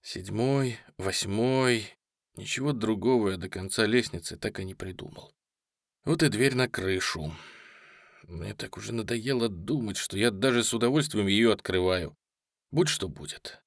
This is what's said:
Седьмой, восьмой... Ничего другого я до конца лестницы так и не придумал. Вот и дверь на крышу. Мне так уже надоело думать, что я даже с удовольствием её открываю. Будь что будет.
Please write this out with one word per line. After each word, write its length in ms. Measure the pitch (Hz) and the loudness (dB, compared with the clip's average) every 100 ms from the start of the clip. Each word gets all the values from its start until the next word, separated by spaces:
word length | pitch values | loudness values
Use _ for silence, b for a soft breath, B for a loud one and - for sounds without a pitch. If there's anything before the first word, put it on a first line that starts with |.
Седьмой, 760 | - - 92 104 127 139 131 110 - - | -12 -12 -6 0 2 2 0 -4 -16 -6
восьмой... 960 | 95 92 - 104 123 131 127 117 101 _ _ _ _ | -4 -2 -2 0 2 4 2 2 -2 _ _ _ _
Ничего 380 | - 101 - 143 | -14 -8 -4 -2
другого 580 | 131 107 107 117 127 101 | 0 0 0 2 4 2
я 60 | 92 | -2
до 120 | 92 | -8
конца 380 | 95 92 - 107 | -8 -6 0 2
лестницы 500 | 120 110 92 - 85 | 2 0 -8 -10 -8
так 220 | 110 98 | -8 -8
и 60 | |
не 100 | 95 | -12
придумал. 580 | 95 95 90 - - - _ _ _ _ _ _ _ | -10 -12 -12 -14 -16 -20 _ _ _ _ _ _ _
Вот 180 | - 160 | -4 2
и 60 | 151 | 2
дверь 260 | 104 135 | 4 2
на 140 | 123 127 | 2 0
крышу. 640 | - 95 95 - 85 76 80 B B B B B B B B | -2 -2 -2 -2 -4 -8 -10 B B B B B B B B
Мне 320 | - 85 87 | -16 -10 -10
так 240 | 101 - - | -10 -12 -10
уже 140 | 104 | -6
надоело 560 | 113 107 117 117 127 113 | -6 -4 -4 0 0 0
думать, 500 | 87 101 143 110 90 | -2 -4 -2 -2 -6
что 180 | - 95 | -4 2
я 140 | 117 | 2
даже 340 | 98 131 120 | 4 4 4
с 80 | 113 | 2
удовольствием 540 | 117 120 147 156 104 98 | 2 4 4 2 2 4
её 260 | 101 113 | 6 6
открываю. 640 | 104 - 92 92 92 - - _ _ _ _ _ | 4 2 2 4 2 -2 -10 _ _ _ _ _
Будь 180 | - 82 | 2 2
что 200 | - 90 | 0 -4
будет. 540 | 73 73 - - - | -8 -14 -14 -14 -18